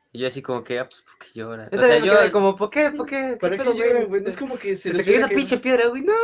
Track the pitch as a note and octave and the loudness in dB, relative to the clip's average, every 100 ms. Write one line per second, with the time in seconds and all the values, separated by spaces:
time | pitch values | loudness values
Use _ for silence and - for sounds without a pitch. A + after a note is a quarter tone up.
0 | _ A#2 B2+ C3 C3 B2 A#2 B2 B2+ - | _ -8 -6 -6 -6 -8 -4 -8 -8 -14
1 | _ _ - A2+ A2+ A2+ A2 G3 - - | _ _ -20 -14 -12 -12 -8 2 4 6
2 | F#3 G#3 G3 G3+ G3 F#3+ G#3 C#4+ D4 D4 | 6 4 4 4 2 0 -4 0 0 -2
3 | D4 C4+ C4 A#3+ F3 G3 B3+ A3+ A#3 A#3+ | -6 -6 -6 -4 -4 -2 -2 0 2 2
4 | G#3+ G3 G3 F#3 C4+ B3+ G3+ F#3+ F#3+ F3 | 0 -4 -4 -8 -10 -8 -6 -6 -4 -4
5 | F3 A#3 C4 G3+ C#4 B3 B3+ B3+ A#3 B3+ | 2 2 4 0 0 -2 0 2 2 0
6 | D4 A4 | -2 2